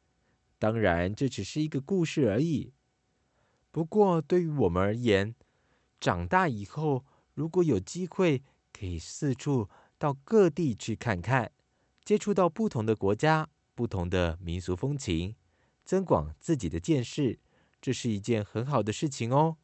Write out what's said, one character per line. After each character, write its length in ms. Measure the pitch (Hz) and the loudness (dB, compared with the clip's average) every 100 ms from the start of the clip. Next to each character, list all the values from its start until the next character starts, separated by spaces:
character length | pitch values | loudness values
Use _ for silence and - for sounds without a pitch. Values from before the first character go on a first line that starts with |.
| _ _ _ _ _ - | _ _ _ _ _ -4
当 200 | 107 113 | 0 2
然， 360 | 101 85 90 | 4 4 0
这 140 | 107 135 | -2 -4
只 140 | - | -4
是 200 | 95 151 | -6 -4
一 60 | 151 | -2
个 120 | 143 | -4
故 240 | 135 196 | -2 -2
事 260 | 160 - 120 | 0 2 2
而 100 | 101 | 2
已。 340 | 165 131 - - _ _ _ _ _ _ _ _ _ | 0 -2 -4 -14 _ _ _ _ _ _ _ _ _
不 120 | 151 | -6
过， 380 | 165 214 202 170 | -2 2 4 4
对 220 | 143 180 | 2 0
于 60 | 165 | 2
我 200 | 147 98 | 2 2
们 140 | 85 | 4
而 120 | 98 | 0
言， 400 | 113 120 98 104 117 _ _ _ _ _ - | 0 2 2 2 -6 _ _ _ _ _ -6
长 300 | - 90 87 | -2 0 2
大 180 | 185 180 | 2 2
以 200 | 110 101 | -2 -8
后， 400 | - 156 131 - _ _ | -4 -2 -2 -4 _ _
如 160 | - 160 | -8 -4
果 160 | 180 | 0
有 160 | 165 101 | 2 2
机 260 | 95 170 180 | 0 -8 -8
会 360 | - 180 131 - _ _ | 0 2 0 -4 _ _
可 140 | - | -12
以 140 | 92 85 | -8 -8
四 360 | - - 147 | -10 -6 -4
处 360 | 123 147 135 101 - _ - | -2 0 -2 -2 -8 _ -6
到 140 | 151 | -4
各 360 | 139 - 226 180 | -4 2 4 4
地 240 | 143 156 | 4 -2
去 200 | 101 - | -2 -6
看 260 | 107 123 92 | -6 -2 -2
看， 320 | 85 131 - _ _ _ _ _ | 0 0 0 _ _ _ _ _
接 140 | - 208 | -2 0
触 160 | - | 0
到 140 | 196 175 | 2 2
不 200 | - 220 | 2 -2
同 160 | 123 | 0
的 100 | 110 | 0
国 200 | 110 95 | 2 2
家、 340 | 107 151 160 156 _ _ | 2 2 2 0 _ _
不 120 | - 120 | -6 -4
同 240 | 95 87 | -2 0
的 280 | 92 85 82 | 2 0 -2
民 180 | 85 87 | -6 -8
俗 160 | 90 90 | -4 -4
风 200 | 135 147 | -4 -4
情， 380 | - 80 92 113 _ _ _ _ | -2 -2 -2 -10 _ _ _ _
增 200 | - 185 | -4 -2
广 300 | 185 107 76 - | 2 0 0 -6
自 160 | - | -2
己 140 | 151 87 | -2 -2
的 100 | 85 | -4
见 240 | 117 147 | 0 0
识， 380 | 117 - 131 - _ _ _ _ | 0 -2 -2 -2 _ _ _ _
这 120 | - | -6
是 180 | 120 120 | -4 -2
一 100 | 101 | -2
件 240 | 104 113 | 0 -2
很 220 | 104 110 131 | -2 -6 -2
好 160 | 139 | 0
的 100 | 104 | 0
事 160 | 107 156 | -2 -4
情 240 | - 117 | -4 -2
哦。 240 | 135 160 160 | 2 2 -2